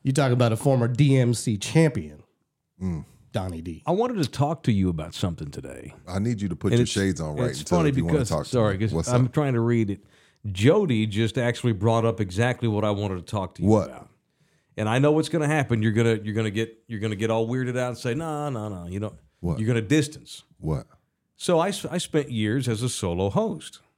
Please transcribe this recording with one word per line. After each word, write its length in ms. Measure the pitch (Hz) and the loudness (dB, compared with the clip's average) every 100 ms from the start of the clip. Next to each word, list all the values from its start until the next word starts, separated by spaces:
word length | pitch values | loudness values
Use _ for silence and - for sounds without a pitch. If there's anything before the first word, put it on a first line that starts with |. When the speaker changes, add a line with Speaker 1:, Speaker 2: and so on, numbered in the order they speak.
Speaker 1:
You 100 | 135 | 0
talk 200 | 139 135 | 2 2
about 200 | 123 120 | 4 2
a 40 | 110 | 2
former 300 | 143 131 117 | 2 2 2
D 280 | 120 147 135 | 2 4 6
M 160 | 120 | 4
C 220 | 113 - 104 | 2 -2 -4
champion, 640 | - 160 160 110 76 71 - _ _ _ _ _ | 0 4 4 2 -8 -16 -20 _ _ _ _ _
Speaker 2:
Mm. 220 | 92 82 - _ _ | -6 -6 -8 _ _
Speaker 1:
Donnie 300 | 104 92 82 | -6 -6 -8
D. 200 | 85 80 - | -10 -8 -2
Speaker 3:
I 60 | |
wanted 300 | 185 247 226 | 0 0 -2
to 60 | 135 | -4
talk 320 | - 143 170 | 0 -2 0
to 80 | - | 0
you 160 | 101 92 | 2 2
about 240 | 82 85 | 0 -8
something 360 | - 92 80 78 | -4 -4 -4 -10
today. 440 | - 67 62 62 - - | -12 -14 -14 -16 -18 -8
Speaker 2:
I 120 | 95 | -2
need 220 | 113 110 | -2 0
you 60 | 101 | -4
to 80 | 82 | -2
put 160 | 98 | 2
Speaker 3:
And 60 | 117 | 2
Speaker 2:
your 40 | |
Speaker 3:
it's, 80 | 117 | 2
Speaker 2:
shades 280 | 104 95 82 | 2 0 0
on 160 | 78 73 | -4 -2
right 140 | 123 | -4
Speaker 3:
it's 100 | 131 | -4
Speaker 2:
until 180 | - 175 | 0 2
Speaker 3:
funny 100 | 151 | 2
Speaker 2:
if 60 | 131 | 2
you 80 | |
wanna 140 | 165 156 | 2 0
Speaker 3:
because, 100 | 110 | 2
Speaker 2:
talk 160 | 78 | -2
to 40 | - | 0
Speaker 3:
sorry, 260 | 123 107 98 | 2 2 2
Speaker 2:
me. 80 | |
Speaker 3:
'cause 80 | 107 | 0
Speaker 2:
What's 140 | 82 82 | -2 0
Speaker 3:
I'm 180 | 123 127 | 2 2
Speaker 2:
up? 60 | |
Speaker 3:
trying 220 | - 143 | 2 0
to 60 | 117 | 2
read 280 | 117 117 104 | 2 2 2
it. 100 | 98 _ _ _ _ 104 | -4 _ _ _ _ -10
Jody 560 | 95 117 208 185 113 110 | 4 6 6 4 2 2
just 320 | 101 113 - | 2 0 0
actually 340 | 120 117 120 | -2 0 -2
brought 320 | 101 110 113 | 2 2 4
up 160 | 113 113 | 2 0
exactly 480 | 98 90 120 120 117 | -4 0 0 0 0
what 160 | 104 | 0
I 60 | 104 | 0
wanted 260 | 101 104 92 | -2 -2 -6
to 60 | 82 | -6
talk 240 | 107 92 | -6 -6
to 80 | - | 0
you 60 | 92 | 4
Speaker 2:
What? 200 | 107 82 | 4 2
Speaker 3:
about. 200 | - - _ _ _ _ _ _ - | -10 -20 _ _ _ _ _ _ -4
And 120 | 107 | 0
I 100 | 120 | 4
know 140 | 147 | 4
what's 160 | 151 156 | 4 2
gonna 160 | 165 147 | 0 0
happen. 360 | 156 135 117 | 0 0 0
You're 100 | 110 | 2
gonna, 260 | 110 117 110 | 2 2 0
you're 120 | 104 | -2
gonna 160 | 107 110 | -4 -2
get, 320 | 101 113 - _ | -2 -6 -8 _
you're 140 | 110 | -6
gonna 160 | 107 101 | -6 -4
get 140 | 110 | -2
all 160 | 113 113 | 0 -2
weirded 300 | 127 127 123 | -2 -4 -4
out 100 | 123 | -4
and 80 | 117 | -4
say, 140 | 127 | -4
"No, 360 | 127 165 147 147 | -4 -6 -6 -6
no, 180 | 120 107 | -6 -8
no." 180 | 92 87 | -10 -8
You 140 | 95 | -8
know, 140 | 107 - _ _ | -8 -10 _ _
Speaker 2:
What? 180 | 87 107 | -4 -2
Speaker 3:
you're 100 | 110 | 0
gonna 120 | 117 | 0
distance. 640 | 101 156 147 - - - _ _ | 2 0 0 -8 -18 -20 _ _
Speaker 2:
What? 280 | 78 73 - _ _ _ _ _ | -6 -4 -6 _ _ _ _ _
Speaker 3:
So 220 | - 165 | 0 2
I 100 | 185 | 2
s-, 160 | 202 160 | -2 -6
I 120 | 180 | -6
spent 320 | - 156 135 | -2 -2 -2
years 380 | 117 107 127 131 | -2 0 0 -2
as 140 | 110 | -2
a 60 | 123 | -4
solo 400 | - 92 87 98 | -4 -4 0 0
host. 500 | 185 220 160 - - _ | 0 -2 -6 -12 -20 _